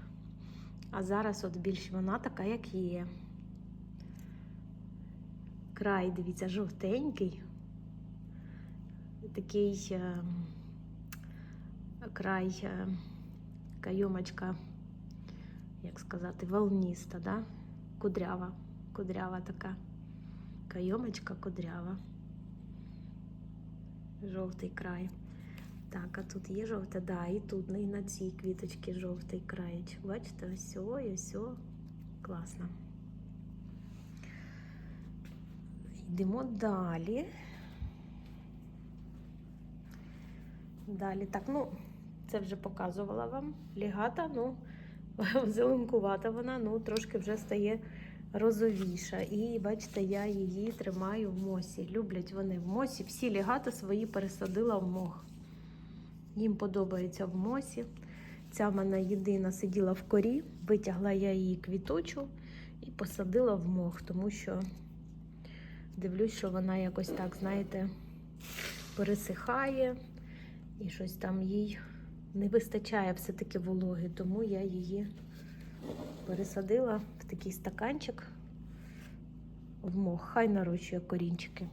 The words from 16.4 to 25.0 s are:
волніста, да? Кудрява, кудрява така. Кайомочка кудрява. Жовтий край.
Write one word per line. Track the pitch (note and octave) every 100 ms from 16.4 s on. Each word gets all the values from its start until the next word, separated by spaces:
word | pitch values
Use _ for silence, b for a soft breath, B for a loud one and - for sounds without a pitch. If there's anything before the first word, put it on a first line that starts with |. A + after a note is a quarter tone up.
| F3+
волніста, | G3+ G3+ G3 F3+ F3 - F3
да? | F3+ G#3+ A3 B B B - -
Кудрява, | G3+ F#3 F3+ F3+ F3+ F3+ - - -
кудрява | - F#3 F#3 F#3 F#3
така. | F3+ F3+ F#3+ F#3+ - - B B B B B B -
Кайомочка | F3+ F#3 A3+ A#3+ - - F#3+
кудрява. | G3 F3+ E3+ F3 F3 F#3+ - - - - - - B B B B B B - - - - - - - - - -
Жовтий | G3 F#3 F#3 F3+ F#3
край. | - F#3 F3